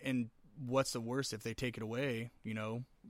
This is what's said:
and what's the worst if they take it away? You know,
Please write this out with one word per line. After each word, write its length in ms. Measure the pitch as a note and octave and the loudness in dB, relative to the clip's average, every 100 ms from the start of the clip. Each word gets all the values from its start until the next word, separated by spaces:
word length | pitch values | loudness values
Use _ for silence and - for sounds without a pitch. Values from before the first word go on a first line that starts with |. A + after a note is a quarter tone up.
and 280 | - B2+ A2+ - - - | 0 0 0 -6 -20 -8
what's 280 | B2+ C3 C3 | 2 4 4
the 80 | B2 | 0
worst 320 | A2+ C3 C3+ | 0 0 0
if 80 | G#2+ | -2
they 100 | A#2+ | -2
take 240 | A2 B2 A#2 | 0 -2 0
it 60 | |
away? 480 | A2 A#2 C#3 A2+ A#2 - | -2 0 0 0 -2 -6
You 120 | A2 | -4
know, 300 | A2 G#2+ A#2 B2+ - | -2 -2 -4 -6 -12